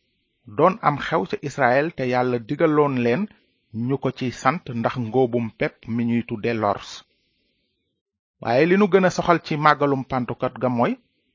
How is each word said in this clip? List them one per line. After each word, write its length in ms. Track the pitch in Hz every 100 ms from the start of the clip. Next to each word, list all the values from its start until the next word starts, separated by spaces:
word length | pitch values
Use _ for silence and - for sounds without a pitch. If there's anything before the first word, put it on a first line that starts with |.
| _ _ _ _ 107
doon 280 | 104 175 -
am 140 | 147 139
xew 240 | - 165 190
ca 100 | -
Israël 500 | 147 147 120 135 160
te 80 | - 127
Yàlla 300 | 123 127 120
digaloon 560 | 107 147 165 151 143 127
leen 180 | 117 135 208 _ _ _ _
ñu 240 | 110 120 139
ko 120 | 135
ci 200 | - 127
sant 320 | - 131 170 -
ndax 280 | 117 117 131
ngóobum 540 | 110 123 127 120 113 -
pepp 280 | 151 - -
mi 160 | 117
ñuy 180 | 117 117 -
tudde 260 | 110 113
lors. 500 | 110 104 98 - - - _ _ _ _ _ _ _ _ _ _ _ _ -
Waaye 260 | 113 123 170
li 100 | 190
nu 100 | 208
gën 160 | 190
a 60 | 180
soxal 300 | - 170 165
ci 120 | - 151
màggalum 480 | 151 139 143 135
Pentecôte 540 | 123 131 120 117 127 117
ga 100 | 127
mooy, 300 | 120 151 262 _ _ _